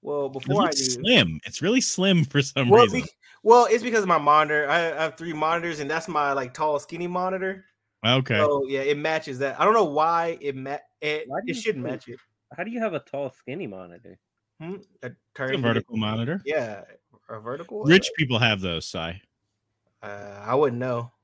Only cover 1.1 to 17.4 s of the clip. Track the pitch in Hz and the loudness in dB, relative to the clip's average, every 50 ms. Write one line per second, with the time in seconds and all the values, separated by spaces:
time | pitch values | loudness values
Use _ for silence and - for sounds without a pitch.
1.1 | 254 202 117 85 80 - - 120 - - 143 180 226 262 - - - - 185 196 | 4 4 4 2 0 -6 -10 -12 -8 -4 0 2 2 2 0 0 -2 0 2 4
2.1 | 190 175 151 131 - 143 135 - - - 135 123 202 226 240 214 202 254 - 160 | 4 4 4 4 2 0 0 0 0 -2 4 8 8 8 8 8 4 -2 -4 -6
3.1 | _ _ _ - - _ _ 208 233 247 240 202 214 240 214 247 226 226 202 180 | _ _ _ -20 -20 _ _ 8 8 10 10 8 4 2 2 0 0 0 2 4
4.1 | 175 156 147 147 147 151 156 147 151 151 151 139 147 170 170 165 151 143 160 160 | 2 4 6 6 6 6 6 4 2 0 2 2 2 2 2 0 0 -2 -4 -4
5.1 | 147 - 165 170 160 151 151 156 165 170 170 175 165 151 147 139 151 165 160 - | -4 -6 -8 -8 -4 -2 0 0 0 0 -2 -4 -6 -6 -4 -4 -4 -4 -4 -2
6.1 | 170 151 147 143 139 139 131 123 123 - 156 156 151 143 - - 165 165 175 175 | -2 0 2 2 0 0 -2 -4 -6 -2 -2 0 0 -2 -4 -6 -10 -8 -8 -6
7.1 | 175 180 180 185 190 185 185 190 190 190 190 _ _ _ _ _ _ _ - 110 | -4 -2 -2 -2 -4 -4 -6 -6 -8 -10 -14 _ _ _ _ _ _ _ 0 2
8.1 | 123 135 127 - 123 156 151 147 147 143 139 131 139 135 135 143 147 143 147 160 | 2 2 2 0 2 2 4 2 2 0 0 -2 -2 -2 0 0 -2 -2 -2 -2
9.1 | 160 160 156 151 135 127 139 139 - - 156 196 220 233 202 156 143 151 156 165 | -2 -2 -4 -6 -6 -4 -4 -4 0 2 2 4 4 4 2 2 2 2 2 2
10.1 | 170 170 170 170 165 - - 143 135 131 131 139 143 147 - _ _ _ 156 151 | 2 0 0 -2 -4 -6 -6 -8 -8 -8 -8 -10 -10 -10 -12 _ _ _ -4 -4
11.1 | 151 151 - 120 135 170 208 247 - 247 214 226 208 139 123 123 127 113 - - | -4 -4 -6 -6 -8 -8 -6 -6 -8 -6 -4 -4 -4 -4 -4 -8 -8 -10 -10 -16
12.1 | 120 - _ _ _ _ _ _ - - 180 214 233 247 220 214 170 143 - _ | -18 -18 _ _ _ _ _ _ -12 -10 -10 -8 -6 -4 -4 -4 -4 -6 -8 _
13.1 | - 139 143 131 - _ _ - 127 175 190 120 98 92 92 87 87 - 113 98 | -8 -8 -8 -8 -10 _ _ -12 -10 -8 -8 -10 -10 -12 -16 -16 -18 -20 _ -20
14.1 | 92 _ _ _ _ _ _ _ _ _ 156 165 190 196 - _ _ _ - 127 | -20 _ _ _ _ _ _ _ _ _ -12 -12 -12 -12 -14 _ _ _ -14 -14
15.1 | - _ _ _ _ - 135 131 131 135 127 117 113 113 - _ 120 110 107 107 | -14 _ _ _ _ -8 -6 -4 -2 -4 -4 -4 -6 -8 -8 _ -6 -6 -4 -4
16.1 | 110 113 117 123 170 196 - 135 151 156 123 110 104 98 - - - _ _ _ | -4 -4 -4 -4 -6 -6 -6 -4 -4 -4 -4 -6 -8 -12 -16 -20 -20 _ _ _
17.1 | _ _ _ _ 113 110 | _ _ _ _ -16 -14